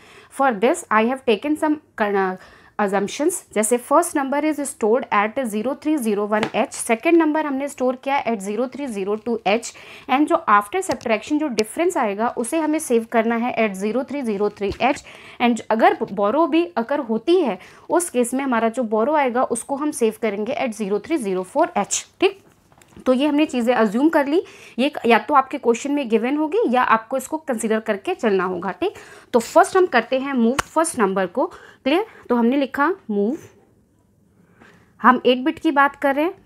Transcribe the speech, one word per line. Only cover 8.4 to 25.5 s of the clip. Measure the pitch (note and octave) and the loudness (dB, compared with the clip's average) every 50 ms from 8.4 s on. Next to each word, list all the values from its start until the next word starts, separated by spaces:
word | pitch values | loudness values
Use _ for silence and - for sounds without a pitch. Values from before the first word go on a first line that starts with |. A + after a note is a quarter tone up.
| F#3+ | -4
zero | G3+ G#3 G3+ B3+ B3+ C4 | -6 -4 -4 -4 -4 -6
three | B3+ C#4+ C4+ G#3+ | -8 -8 -8 -6
zero | G3+ F#3 G3 G#3 G#3+ - | -6 -4 -4 -4 -4 -4
two | A#3+ A#3 - - | -4 -6 -2 0
H, | F#3+ G3+ A3+ - - - - - - - - - - | 0 0 -2 -2 -6 -16 -18 -20 -20 -20 -12 -4 0
and | B3+ C4+ D4+ | 2 2 2
जो | D#4 E4+ D#4 - - | 2 2 0 2 4
after | G#3 G3+ - - - F#4+ F#4 - | 2 2 2 0 -4 -4 -2 -2
subtraction | C#4 - - A#3 A3 G#3 - - D4+ D4 | -4 -4 -2 -2 -2 -2 -2 -2 -2 0
जो | D#4 | 0
डिफरेंस | D4+ A#3 F#3+ G#3+ - - - E4+ F#4 F4+ | 0 0 0 -2 0 0 -2 -2 0 0
आएगा | D#4+ B3 G#3 G3 G3+ A3+ B3 - | 0 -2 -2 -2 -2 -2 -2 -2
उसे | - B3 - D#4+ E4 | -4 -6 -4 -2 -2
हमें | D#4 D4+ D4+ D#4 | 0 0 -2 -2
सेव | D#4 - B3 A#3 A3+ - | 0 0 0 0 0 0
करना | - A3+ G#3+ A#3 A#3 | 0 0 0 0 0
है | A3+ A#3 B3 - - | -2 -2 -2 -2 -2
at | A3+ G#3+ F#3+ F#3 G3 | -2 -2 -2 -4 -4
zero | G#3+ G#3+ B3+ C#4+ - | -4 -2 -4 -4 -6
three | B3+ C#4+ C4 A3+ | -6 -6 -4 -4
zero | G#3 G3 G#3 G#3 G#3 | -2 -2 -2 -2 -2
three | - G3+ G3+ E3+ - - B3+ | -4 -6 -6 -2 0 0 0
H, | D4 - - - - - - - - - | 0 -2 -6 -20 -20 -20 -20 -14 -6 -2
and | B3 A#3+ A#3+ A3 - - | 0 0 0 0 -2 -2
अगर | A3 A3+ C#4+ F#4+ G4+ - A3+ - | 0 4 4 4 4 2 -4 -6
बोरो | G3+ G3+ G3+ G3+ A3+ D4+ E4+ | -4 -2 0 0 2 2 2
भी | D4+ C4 E4 E4+ - - | 2 2 0 0 0 -2
अगर | A3+ A3+ - C#4 D4 | -4 -4 -2 -4 -4
होती | C4+ A3 A3+ A3 A3 - F4 F#4+ | -2 -2 -4 -2 0 2 2 2
है | D#4+ A#3 F3+ - - - - - - - | 2 0 -2 -6 -8 -18 -20 -16 -4 0
उस | - F4 F4 - | 0 0 0 0
केस | - B3 A#3+ A#3 B3+ | 0 -2 -2 0 -2
में | C4 C#4 | -4 -2
हमारा | C4+ A#3+ A3+ A3+ A3+ | 0 0 0 0 0
जो | A3 C4 B3+ G#3 A3 | 0 -2 -4 -2 0
बोरो | G#3+ A3 C#4+ D#4 | 0 0 2 2
आएगा | D#4 C#4 B3+ A3 B3 - | 2 2 2 0 0 0
उसको | - A#3+ A#3 - - C#4 | 0 -2 -4 -6 -6 -6
हम | C4 D4+ D4+ | -4 -4 -4
सेव | D4 - A#3+ A3 G#3+ - | -2 0 -2 -2 -2 -2
करेंगे | - A3 G3+ G3+ G#3+ A3+ - - - | -4 -4 -4 -4 -4 -4 -4 -4 -4
at | B3 G#3+ - | -4 -4 -4
zero | A3 F#3+ G#3 G3+ G3+ | -4 -2 -2 -4 -2
three | - E4 D#4 A#3 | -2 -4 -2 -2
zero | G3 F#3 F#3 F#3 - - | -2 -4 -4 -4 -2 0
four | C#4 E4+ F4 - | 0 0 0 0
H। | G#3 G3 - - - - - _ - | -4 -4 -2 -4 -8 -8 -8 _ 0
ठीक, | E4+ G#4 - - - _ _ _ _ _ _ _ - _ - - - | 0 0 0 -2 -16 _ _ _ _ _ _ _ -20 _ -18 -4 0
तो | - B3+ | 2 2
ये | A#3+ C#4+ | 2 2
हमने | D4+ C#4+ D4 D#4 | 2 2 2 2
चीज़ें | D4+ - B3 A3+ A#3+ B3 | 2 0 0 0 2 2
अज्यूम | - A3+ G#3+ F#3 A#3+ C#4+ D#4+ | 2 2 2 2 2 2 4
कर | E4 D#4 C#4 | 4 2 2
ली, | C#4 D4 F#4+ - - - - - - - - | 2 0 0 0 -2 -8 -20 -20 -10 -4 -2
ये | B3 D4 D4 - - | -2 -2 -2 0 2
या | A#3 A#3 G#3+ | 4 4 4
तो | A3+ - D4+ | 4 4 2
आपके | C4+ C4 - | 2 2 2